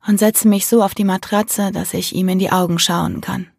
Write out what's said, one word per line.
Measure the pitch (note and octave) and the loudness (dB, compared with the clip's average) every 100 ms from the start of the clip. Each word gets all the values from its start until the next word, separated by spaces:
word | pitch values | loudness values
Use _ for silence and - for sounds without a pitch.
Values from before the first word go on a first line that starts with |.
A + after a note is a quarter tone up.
| - | 0
und | G#3 | 2
setze | G#3+ A3 A3 | 2 4 2
mich | G3+ - | 2 2
so | A#3 | 2
auf | G3 - | 2 0
die | |
Matratze, | G3 F#3 - G#3 G#3+ - G3+ | 0 0 0 -2 0 -2 -2
dass | F#3 F#3 | -4 -6
ich | F#3 F3+ | -6 -4
ihm | - F#3 | -2 0
in | F#3 | 0
die | F#3+ | 0
Augen | F#3 F3+ E3+ | 0 0 0
schauen | - F3 E3+ - | 0 0 -2 -4
kann. | - F#3+ F3+ | -6 -8 -8